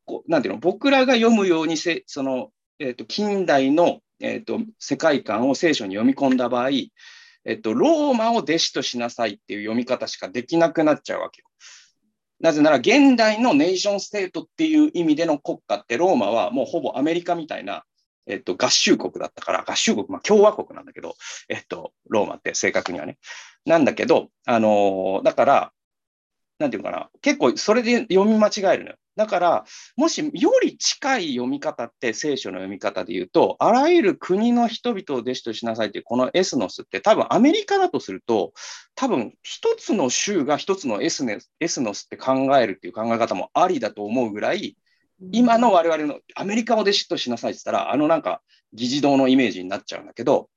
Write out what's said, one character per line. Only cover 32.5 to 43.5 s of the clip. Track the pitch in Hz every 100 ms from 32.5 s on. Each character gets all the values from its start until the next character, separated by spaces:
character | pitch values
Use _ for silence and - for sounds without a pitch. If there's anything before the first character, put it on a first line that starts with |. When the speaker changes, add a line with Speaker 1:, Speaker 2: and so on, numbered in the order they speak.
Speaker 1:
の | 92
読 | 95
み | 98
方 | 104 95
で | 92
言 | 98
う | 90
と、 | 170 120 -
あ | 151
ら | 240 302
ゆ | 349
る | 202 139
国 | - 185 233
の | 240 233
人 | 233 247
々 | 202 -
を | 131
弟 | 117
子 | 127
と | -
し | 107 117
な | 113
さ |
い | 107
っ |
て | -
い |
う |
こ | - 120
の | 127
エ | 175
ス | 185 139
ノ | 92
ス | -
っ | -
て、 | 98
多 | 202
分 | 190 -
ア | 156
メ | 269
リ | 427 403
カ | 403
だ | 359
と | 135
す | -
る | 92 -
と、 | 110 82 - - - -
多 | - 262
分 | 160 110 _
一 | - - 453 453
つ | -
の | 220 131
州 | - - 196
が | 131 143
一 | - 190
つ | 131
の | 101
エ | 156
ス | -
ネ-、 | 127 101 _ -
エ | 165
ス | -
ノ | 113
ス | 98
っ | -
て | -
考 | - 131 135 139
え | 110
る |
っ | 92
て | 87
い |
う |
考 | 110 117
え | 113
方 | 110
も | 101 104